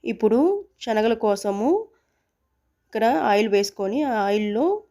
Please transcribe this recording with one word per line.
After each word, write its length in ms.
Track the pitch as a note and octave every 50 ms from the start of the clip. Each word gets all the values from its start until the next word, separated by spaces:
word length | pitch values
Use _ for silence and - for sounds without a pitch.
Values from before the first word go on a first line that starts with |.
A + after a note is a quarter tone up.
| -
ఇప్పుడు 340 | A3 A3+ F#3 - G#3+ G#3+ B3 D4 F4 G4+ G4+ G4+ _ _ _
శనగల 340 | - B3 A3 G#3+ G#3+ A3+ A#3
కోసము 540 | A3+ A#3 G#3+ G3+ G3 - G#3 G3 G3+ G#3+ C4+ F4 G#4+ A4+ - _ _ _ _ _ _ _ _ _ _ _ _ _ _ _ _ _ _ _
ఇక్కడ 200 | _ - A3 A3 A3+ C4 D#4+ -
ఆయిల్ 260 | A#3 G3+ G#3 G#3+ A3 G3
వేసుకొని 440 | G3+ G3+ G3+ - - G3 F#3+ G#3+ C#4 D4+
ఆ 100 | C#4 A#3+ G#3+ G3
ఆయిల్లో 440 | G3+ G3+ G#3+ G#3+ G#3 G#3 A3 C#4+ F4 G4+ G#4+ G#4+ _